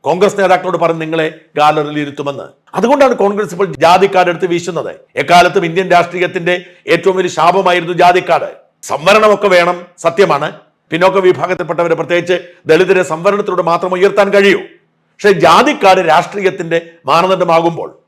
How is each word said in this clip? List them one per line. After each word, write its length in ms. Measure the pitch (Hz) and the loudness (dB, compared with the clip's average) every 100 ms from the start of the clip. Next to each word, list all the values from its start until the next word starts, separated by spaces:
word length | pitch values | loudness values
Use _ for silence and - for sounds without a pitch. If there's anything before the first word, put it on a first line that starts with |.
കോൺഗ്രസ് 380 | - 170 196 202 | -2 0 0 0
നേതാക്കളോട് 380 | 190 180 180 170 | 0 0 0 -2
പറഞ്ഞ് 240 | 165 165 | -2 -2
നിങ്ങളെ 400 | 160 160 156 160 _ - | -4 -4 -4 -6 _ 0
ഗാലറിയിൽ 420 | 147 156 147 147 | 2 2 -2 -6
ഇരുത്തുമെന്ന്. 420 | 143 139 143 139 82 _ _ | -8 -8 -10 -10 -14 _ _
അതുകൊണ്ടാണ് 400 | - 226 285 262 | -4 0 2 2
കോൺഗ്രസ് 400 | 240 202 202 202 | 2 -2 -2 -6
ഇപ്പോൾ 120 | 170 196 | -4 -6
ജാതി 440 | 135 160 180 196 | 0 2 4 2
കാർഡ് 140 | 190 175 | 2 0
എടുത്ത് 180 | 170 180 | 0 -2
വീശുന്നത്. 500 | 170 170 165 110 80 _ - | -4 -4 -8 -8 -12 _ -8
എക്കാലത്തും 480 | 143 175 175 185 | 2 4 4 2
ഇന്ത്യൻ 260 | 170 165 185 | -2 -4 0
രാഷ്ട്രീയത്തിന്റെ 760 | 175 170 180 175 175 170 180 180 _ - | 2 0 -4 -4 -4 -4 -4 -6 _ -2
ഏറ്റവും 300 | 165 196 185 | 0 0 -2
വലിയ 120 | 175 | -4
ശാപമായിരുന്നു 640 | - 160 180 180 180 170 | 0 0 2 0 0 -2
ജാതി 300 | 170 175 180 180 | 2 4 4 0
കാർഡ്. 200 | 160 98 - _ _ | -2 -2 -12 _ _
സംവരണമൊക്കെ 680 | - 131 160 214 214 202 202 | -10 -6 0 2 4 2 2
വേണം, 380 | 180 175 175 175 _ | 2 2 -2 -10 _
സത്യമാണ്. 540 | 143 - 185 143 151 - _ _ _ | -4 0 0 0 -4 -10 _ _ _
പിന്നോക്ക 280 | 160 185 196 | 0 0 2
വിഭാഗത്തിൽപ്പെട്ടവരെ, 760 | 185 131 170 185 170 170 170 | 2 0 -2 -6 -6 -4 -2
പ്രത്യേകിച്ച് 440 | 160 160 175 175 175 - _ - | -2 -2 -4 -2 -4 -4 _ 0
ദളിതരെ 360 | 156 185 185 | 2 2 0
സംവരണത്തിലൂടെ 600 | 160 160 180 202 202 180 | 0 -2 -2 -2 -2 -2
മാത്രം 320 | 170 170 180 | -2 -2 -2
ഉയർത്താൻ 360 | 185 196 196 196 | 0 0 2 2
കഴിയൂ. 280 | 202 202 180 | 4 2 2
പക്ഷേ 760 | - _ _ _ _ _ 208 | -4 _ _ _ _ _ 0
ജാതി 400 | 185 165 170 254 | 2 4 4 2
കാർഡ് 360 | - 196 190 170 | 2 2 4 4
രാഷ്ട്രീയത്തിന്റെ 840 | 156 170 202 185 180 165 165 170 _ - | 2 0 -4 -4 -4 -4 -4 -6 _ -2
മാനദണ്ഡമാകുമ്പോൾ 920 | 156 170 190 175 165 170 160 87 - | 0 2 0 2 2 0 -4 -12 -14